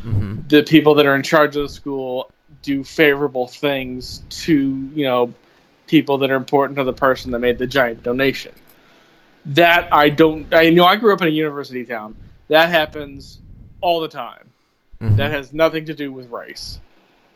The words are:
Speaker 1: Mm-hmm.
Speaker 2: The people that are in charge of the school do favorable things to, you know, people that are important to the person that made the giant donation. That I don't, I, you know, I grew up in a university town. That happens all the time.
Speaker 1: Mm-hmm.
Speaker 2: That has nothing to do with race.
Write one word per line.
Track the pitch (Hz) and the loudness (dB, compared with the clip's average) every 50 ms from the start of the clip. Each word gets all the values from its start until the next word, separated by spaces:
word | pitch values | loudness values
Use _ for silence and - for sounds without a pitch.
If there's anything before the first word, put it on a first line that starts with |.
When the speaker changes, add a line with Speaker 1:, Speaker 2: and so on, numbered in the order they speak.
| - | -8
Speaker 1:
Mm-hmm. | 113 113 101 104 98 104 110 - - | -4 -4 -4 -4 -4 -6 -10 -4 2
Speaker 2:
The | 151 147 147 | 2 2 4
people | - 254 - 143 151 151 | 4 4 4 6 6 4
that | 147 147 | 4 4
are | 139 139 | 2 2
in | 135 131 | 0 0
charge | - - 160 151 147 143 | 0 2 2 2 2 0
of | 147 143 | -4 -8
the | 139 | -8
school | - - - 143 139 135 131 131 127 127 127 - _ _ _ _ 151 - - | -10 -14 -12 -10 -8 -8 -8 -6 -6 -8 -8 -10 _ _ _ _ -20 -12 -8
do | - 139 139 135 | -6 -4 -4 -6
favorable | - - - 160 147 139 139 147 139 127 127 123 | -6 -2 2 2 2 2 2 -2 -4 -4 -4 -6
things | 123 - - - 147 143 135 131 127 127 127 123 - - - - - | -6 -8 -6 -4 -4 -2 -4 -6 -8 -10 -12 -12 -14 -16 -18 -18 -18
to, | - - - - 165 143 135 135 135 135 135 135 151 | -16 -10 -2 0 2 2 2 0 -2 -4 -8 -8 -6
you | 156 143 | -4 -2
know, | 131 123 123 120 120 - - _ _ _ _ _ _ _ _ _ | 0 2 2 0 0 -4 -8 _ _ _ _ _ _ _ _ _
people | - - 156 131 139 139 | 0 2 2 2 2 0
that | 135 139 131 | 0 0 0
are | 135 | 0
important | 135 123 - - 143 139 135 143 139 | -2 -2 0 0 0 0 0 -2 -4
to | 135 | -4
the | 127 120 | -4 -2
person | - - 135 131 123 - - 123 | 0 0 0 0 0 -2 -6 -6
that | 120 | -2
made | 123 123 120 117 | 0 -2 -2 -2
the | 127 | -4
giant | 123 123 139 127 120 117 113 - | -2 0 0 0 0 -2 -6 -6
donation. | 123 120 131 135 135 127 - - - - _ _ _ _ _ _ _ _ _ _ _ _ _ _ _ _ _ - | -4 -2 0 0 -2 -2 -4 -8 -16 -18 _ _ _ _ _ _ _ _ _ _ _ _ _ _ _ _ _ -14
That | 156 139 143 170 170 170 175 170 - 180 | -4 0 2 4 4 4 4 2 2 4
I | 156 147 151 | 4 4 4
don't, | 147 143 160 160 156 156 143 - - | 4 4 4 2 2 -2 -4 0 2
I, | 165 160 | 4 4
you | 165 165 | 6 6
know, | 175 180 | 6 6
I | 175 196 | 6 4
grew | 214 233 220 196 | 4 4 2 2
up | 180 | 2
in | 185 165 | 2 0
a | |
university | 156 156 156 151 151 143 139 - 127 127 123 | 0 -2 -2 -4 -6 -8 -10 -10 -10 -12 -10
town. | 117 123 113 107 107 110 - - - - _ _ - | -10 -10 -10 -10 -12 -16 -20 -20 -20 -20 _ _ 0
That | 151 156 165 170 | 2 2 4 4
happens | 175 165 151 151 - 156 147 143 139 139 135 - - - - - - - - - - - - | 2 0 0 -2 -6 -12 -14 -14 -16 -18 -20 -20 -20 -20 -20 -20 -20 -20 -20 -20 -14 -6 -2
all | 180 170 165 | -2 -2 -2
the | 160 151 | -4 -8
time. | - 143 123 113 - - _ _ _ _ _ _ _ _ _ _ - - - | -10 -12 -14 -14 -14 -18 _ _ _ _ _ _ _ _ _ _ -16 -8 -2
Speaker 1:
Mm-hmm. | 113 104 | 0 0
Speaker 2:
That | 107 139 147 151 | 0 0 -2 -4
has | 143 135 123 135 | -6 -8 -8 -2
nothing | 151 160 160 151 160 156 | 0 0 0 0 -2 -6
to | 156 156 | -8 -10
do | 143 147 139 | -10 -10 -10
with | 131 131 127 120 | -10 -12 -16 -14
race. | 117 104 - 64 - - - - - - - - _ _ _ _ _ _ _ _ _ | -14 -14 -14 -16 -16 -18 -16 -16 -16 -18 -20 -20 _ _ _ _ _ _ _ _ _